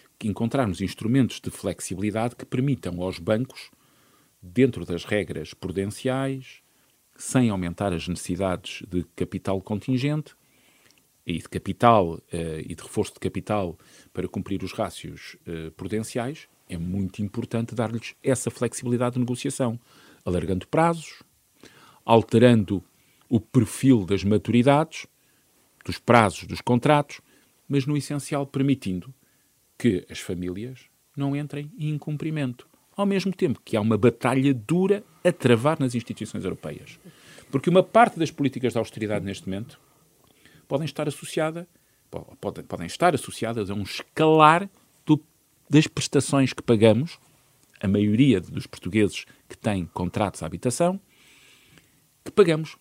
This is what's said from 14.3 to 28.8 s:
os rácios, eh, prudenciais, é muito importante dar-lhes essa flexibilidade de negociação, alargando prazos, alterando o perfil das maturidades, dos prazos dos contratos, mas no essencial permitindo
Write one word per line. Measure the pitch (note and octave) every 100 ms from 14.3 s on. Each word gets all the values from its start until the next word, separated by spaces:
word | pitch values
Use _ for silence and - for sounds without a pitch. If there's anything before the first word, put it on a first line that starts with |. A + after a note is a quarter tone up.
| G#2 F#2 F#2+
os | F#2+
rácios, | - G2 - D#2+ D#2+ - - -
eh, | E2 D#2+ -
prudenciais, | F#2+ G#2+ A2 B2+ A#2+ D#3+ - _ -
é | E2+
muito | E2+ G2 F#2+ -
importante | G2+ A#2+ A2+ A2+ A#2
dar-lhes | A2+ A2 A2+ - -
essa | C#3 B2+ -
flexibilidade | - A#2 - B2 A#2+ B2
de | B2
negociação, | B2 B2 C#3 - B2 A#2+ _ _ - _
alargando | - F2 E2 F#2 -
prazos, | D#3 E3 E3 - - _ _ _ _ - - - _
alterando | - A2+ G2+ A#2 B2 A#2 F#2+ F#2+ - _ _ _ -
o | A#2
perfil | - C3 A2 - C3+ A#2+
das | F2 G2
maturidades, | G2 G#2 - A#2 B2 C#3+ D#3 - - _ _ _ _ _ _ _
dos | - -
prazos | - A#2 G#2 -
dos | - F2+
contratos, | - A#2+ D3 D3 C#3+ - _ _ _ _ -
mas | C#3 C3
no | D3
essencial | - D3 - D3 C3+
permitindo | C#3 C#3 C3